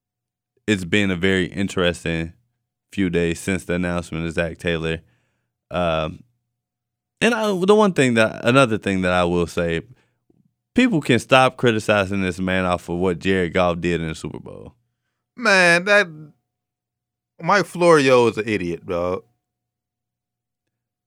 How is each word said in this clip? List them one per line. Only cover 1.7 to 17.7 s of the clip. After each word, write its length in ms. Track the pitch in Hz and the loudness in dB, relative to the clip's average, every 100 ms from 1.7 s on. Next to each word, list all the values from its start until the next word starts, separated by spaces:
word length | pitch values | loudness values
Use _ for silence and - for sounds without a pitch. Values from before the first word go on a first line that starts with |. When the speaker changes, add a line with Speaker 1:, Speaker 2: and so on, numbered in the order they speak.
| - 87 87 85 82 82 - _ _ _ _ _ | 0 -2 -2 -4 -4 -6 -12 _ _ _ _ _
Speaker 1:
few 200 | - 95 | -4 -2
days 280 | 87 85 85 | 0 -2 -2
since 260 | - 92 | -4 -6
the 100 | - | -4
announcement 520 | 87 90 87 85 82 82 | -4 -2 -4 -6 -8 -6
of 60 | |
Zac 260 | 82 85 82 | -4 -6 -6
Taylor. 440 | 90 82 80 82 _ _ _ _ _ _ _ | -6 -4 -4 -8 _ _ _ _ _ _ _
Um, 540 | 87 87 80 78 90 _ _ _ _ _ _ _ _ _ _ | -6 -2 -2 -4 -10 _ _ _ _ _ _ _ _ _ _
and 120 | 226 | -2
I, 140 | 233 214 185 | 0 -2 -2
the 120 | 185 214 | 2 4
one 160 | 208 | 4
thing 220 | 165 127 | 2 2
that, 300 | 113 110 - | 2 0 0
another 340 | - 131 131 104 | 0 2 2 0
thing 240 | 101 95 | -2 0
that 100 | 90 | 0
I 100 | 90 | 2
will 240 | 87 87 85 | 2 0 -2
say, 360 | - 87 82 - - _ _ _ _ _ _ _ | -2 -2 -4 -6 -20 _ _ _ _ _ _ _
people 260 | - 254 175 | 0 0 0
can 200 | - 117 | 0 -2
stop 360 | - 131 131 - | 4 4 4 2
criticizing 640 | 123 110 - 104 95 101 | 0 0 0 0 0 -2
this 180 | 92 87 | -4 -4
man 240 | 92 92 | -2 -2
off 240 | 92 87 - | 0 -2 -4
of 100 | 87 | -4
what 220 | 92 85 | -2 -2
Jared 320 | 92 95 85 | 0 0 0
Goff 280 | 92 87 85 | 0 0 0
did 200 | 87 82 | -2 -2
in 80 | 80 | -4
the 60 | 78 | -10
Super 240 | 78 - | -12 -14
Bowl. 340 | - - - _ _ _ _ _ _ - | -16 -20 -20 _ _ _ _ _ _ -6
Speaker 2:
Man, 480 | 233 196 175 170 | 2 4 4 4
that 240 | 190 202 185 156 151 _ _ _ _ _ _ _ _ _ _ _ | 4 2 2 -8 -20 _ _ _ _ _ _ _ _ _ _ _
Mike 240 | 170 196 | 0 0
Florio 600 | 170 | 0